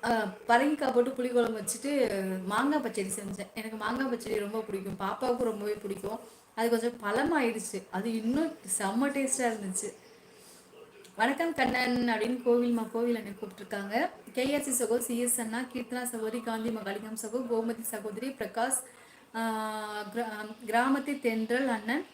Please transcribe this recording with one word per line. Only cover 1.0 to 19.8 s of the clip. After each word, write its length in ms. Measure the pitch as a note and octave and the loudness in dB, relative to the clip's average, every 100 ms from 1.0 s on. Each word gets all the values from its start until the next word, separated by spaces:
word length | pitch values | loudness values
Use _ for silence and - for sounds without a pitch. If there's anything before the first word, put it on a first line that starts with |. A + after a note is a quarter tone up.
| B3 | 2
புளிக்குழம்பு 440 | C4 B3 A#3+ A3+ | 0 0 2 2
வச்சுட்டு 560 | A3 G3 - C#4 C#4+ A#3 G3 F#3+ F#3 | 0 -4 -4 0 2 2 2 -2 -2
மாங்காய் 360 | F#3 G#3 C#4 D4+ | 0 2 4 2
பச்சடி 280 | A#3 - F#3+ | 0 -2 -4
செஞ்சேன். 380 | - G3 F#3+ F#3+ | -4 -6 -8 -8
எனக்கு 220 | - A3 A3 | -8 -8 -6
மாங்காய் 320 | G#3+ B3 C4+ | -4 -2 0
பச்சடி 300 | A#3 G#3+ G#3+ | -2 -2 -2
ரொம்ப 220 | G3+ A3 | -2 -4
பிடிக்கும், 360 | A3 G3 F#3+ F3+ | -4 -4 -4 -4
பாப்பாவுக்கும் 360 | G3 - B3 A#3+ | -4 0 0 2
ரொம்பவே 360 | A#3+ G#3 G#3 | 0 0 -2
பிடிக்கும். 460 | G#3 G3+ F#3+ G3+ A3 - - - | -4 -4 -6 -6 -6 -10 -20 -14
அது 160 | - A#3 | -2 2
கொஞ்சம் 320 | A3+ A#3 A#3+ | 2 0 -2
பழமாயிடுச்சு, 800 | G#3 G#3+ D4+ D#4 A#3+ A3 G3 F#3+ - | 0 2 4 4 2 0 -4 -6 -4
அது 240 | F#3 A3+ | -4 0
இன்னும் 420 | A3+ A3+ C4+ D#4+ D#4+ F#3+ - | 0 2 2 2 -2 -4 0
செம்ம 240 | G3 A3+ | 0 2
டேஸ்டா 360 | C#4 C#4 C4+ C4 | 2 2 0 2
இருந்துச்சு. 540 | B3 G#3+ G3 F#3 G#3 - - - - - - - - - - - - - | 2 0 -4 -4 -6 -10 -20 -20 -20 -20 -20 -20 -20 -20 -20 -20 -18 0
வணக்கம் 380 | A3+ C#4 E4+ | 2 2 0
கண்ணன் 540 | D#4+ B3 B3+ B3 B3 A#3+ | 2 2 2 2 2 2
அப்படின்னு 120 | A3+ | 2
கோவில்மா, 680 | A3+ B3 B3 A#3+ A#3+ A#3 A3+ | 0 0 4 4 6 2 0
கோவில் 260 | A3+ A#3+ A#3 | 0 2 0
அண்ணன் 220 | G#3 G3 | -2 -10
கூப்பிட்டுருக்காங்க. 720 | G3+ - G3 G3+ G3 A3 E4+ - - | -12 -12 -8 -6 0 0 0 -4 -8
கே 220 | - C4 | -2 2
ஆர் 60 | C#4+ | 2
சி 240 | C#4+ - | 0 0
சகோ, 140 | A3+ A#3+ | 2 2
சி 200 | A#3+ A#3+ | 2 0
எஸ் 220 | A#3+ A#3+ | 2 0
அண்ணா, 200 | A3 A3+ | -2 -4
கீர்த்தனா 440 | B3+ B3+ B3 B3 | -4 -6 -4 -4
சகோதரி, 360 | B3 A#3 A3 A#3 | -4 -4 -2 -2
காந்தி 280 | A3+ A3 A3+ | -2 -2 -2
மகாலிங்கம் 500 | A3+ G3 G3 A3 A3 | -2 -4 -6 -6 -8
சகோ, 0 | |
கோமதி 600 | G#3+ A#3+ A#3 A3+ A3+ A3+ | -4 -4 0 0 0 -2
சகோதரி, 460 | - G#3+ G#3 G#3 C4 | -4 -6 -6 -6 -6
பிரகாஷ், 500 | C4 G3+ A3 B3 B3+ - - - - - | -4 -4 0 0 0 -4 -18 -20 -20 -10
ஆ, 60 | A3+ A3+ A3 G#3+ G#3+ | -2 0 0 -2 -4